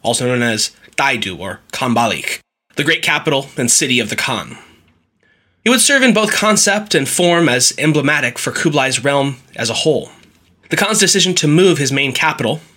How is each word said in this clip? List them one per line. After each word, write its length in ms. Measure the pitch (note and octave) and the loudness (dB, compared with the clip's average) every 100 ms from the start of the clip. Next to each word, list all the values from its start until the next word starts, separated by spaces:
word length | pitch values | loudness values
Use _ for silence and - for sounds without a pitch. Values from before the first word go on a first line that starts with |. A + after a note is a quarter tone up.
also 240 | A2+ A#2+ B2 | -2 0 0
known 160 | B2 | 0
as 280 | A#2+ A2 - _ - - | 0 -2 -4 _ -10 -2
Daidu 420 | C#3 B2+ G2 F2+ | 0 0 -6 -8
or 220 | F#2 G2 _ | -10 -12 _
Khanbalik, 680 | - C3 A#2 A#2 E2+ - - _ _ _ - | -6 -2 0 0 -2 -6 -10 _ _ _ -4
the 80 | |
great 180 | D3 E3+ | 0 0
capital 460 | - D3+ - C#3 C3+ - | 0 -2 0 -2 -4 -4
and 120 | A#2+ | 0
city 300 | - C#3+ B2 | 0 0 -2
of 80 | G#2+ | -2
the 80 | A2 | -4
Khan. 400 | - A2+ D2 - - _ _ _ _ _ _ _ _ _ | -4 -6 -8 -16 -20 _ _ _ _ _ _ _ _ _
It 80 | A3 | 0
would 100 | B3 | 2
serve 220 | - C#4 | 2 4
in 120 | B3+ | 4
both 180 | G#3+ G#3+ | 2 0
concept 640 | - G#3 G#3 G#3 G#3 G#3 | 0 0 2 2 0 0
and 120 | D#3+ C#3 | -2 0
form 400 | - F3 E3+ D#3 | 0 2 4 2
as 280 | B2 A#2+ - | 2 0 0
emblematic 640 | D3+ D3+ C#3 D3 B2 - | 0 2 2 0 -2 -4
for 140 | - | -6
Kublai's 520 | - E3 D3 C3 B2+ | -2 0 0 0 0
realm 320 | C3+ C#3+ C#3 C3 _ | 0 0 0 -4 _
as 140 | - A#2 | -6 -4
a 60 | |
whole. 360 | G#2+ D#3+ B2+ - - - _ _ _ _ | -2 0 -2 -4 -20 -20 _ _ _ _
The 80 | D#3+ | -2
Khan's 220 | G3+ A3 | 0 2
decision 340 | F#3+ G3 F#3 | 2 2 2
to 140 | - D3+ | 2 2
move 280 | D#3 F#3 D#3+ | 4 4 2
his 160 | C3+ | 0
main 220 | C#3 C#3 | 0 -2
capital 460 | B2+ D#3 C#3+ A#2 D#3+ - | 0 -2 0 -4 -4 -10